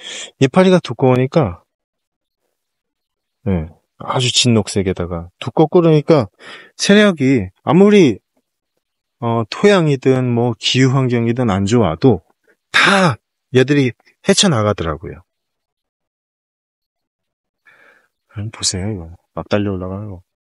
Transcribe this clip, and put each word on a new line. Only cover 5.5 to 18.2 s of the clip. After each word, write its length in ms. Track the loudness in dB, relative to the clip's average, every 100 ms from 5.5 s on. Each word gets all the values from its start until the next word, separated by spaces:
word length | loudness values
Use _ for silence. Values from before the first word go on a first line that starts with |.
| 0 2 2
그러니까 460 | 2 2 2 2 0 _ -20 -20 -20 -4
세력이 720 | 2 4 4 2 0 0 -2 -8
아무리, 560 | 0 4 6 6 4 0 _ _ _ _ _ _ _ _ _ _
어, 240 | -4 -4 -4
토양이든 840 | -2 2 2 0 0 0 0 0
뭐 220 | -2 -2 -4
기후 380 | -4 0 2 2
환경이든 540 | 0 0 -2 -2 0
안 160 | 0 0
좋아도 560 | 2 0 2 2 0 -4 _ _ _ _
다 460 | 0 2 2 0 -2 _ _ _
얘들이 380 | 0 2 2 0 -4 _ _ -2
헤쳐나가더라고요. 960 | 0 0 0 0 -2 -4 -8 -10 -16 _ _ _ _ _ _ _ _ _ _ _ _ _ _ _ _ _ _ _ _ _ _ _ _ _ _ _ _ _ _